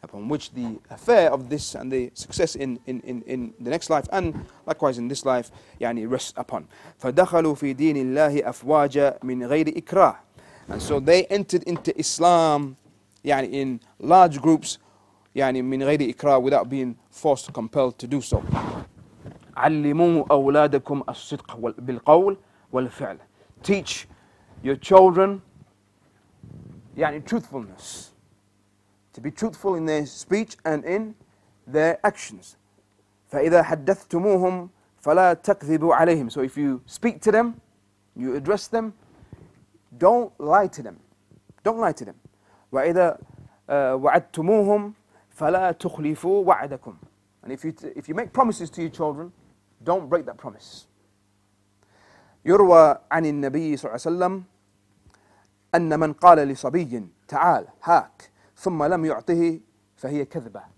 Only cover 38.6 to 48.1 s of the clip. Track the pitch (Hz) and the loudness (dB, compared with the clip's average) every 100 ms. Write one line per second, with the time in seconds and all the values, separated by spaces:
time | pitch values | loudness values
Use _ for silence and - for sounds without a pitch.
38.6 | - 226 220 - _ _ - - - _ | -2 -6 -6 -12 _ _ -20 -20 -20 _
39.6 | _ _ _ - 180 240 233 _ 147 180 | _ _ _ 2 4 4 0 _ 2 2
40.6 | 190 - 117 85 _ _ _ _ _ _ | 2 -4 -16 -18 _ _ _ _ _ _
41.6 | 196 226 214 - 107 - - _ _ _ | -4 -2 -2 -4 -12 -18 -20 _ _ _
42.6 | _ 131 143 175 175 151 - - - _ | _ -2 0 2 2 0 -12 -20 -20 _
43.6 | - 143 135 131 139 170 - - 160 214 | -4 -2 0 0 2 2 0 -6 0 2
44.6 | 202 208 208 214 _ _ _ - 160 185 | 4 0 -2 -12 _ _ _ -4 0 0
45.6 | 185 165 175 - 151 151 175 196 185 127 | 0 -2 -8 -6 -6 -4 0 0 2 0
46.6 | 139 135 - 87 - _ _ _ - 131 | 0 -12 -16 -20 -20 _ _ _ -14 -10
47.6 | 160 156 156 - - | -10 -12 -14 -16 -10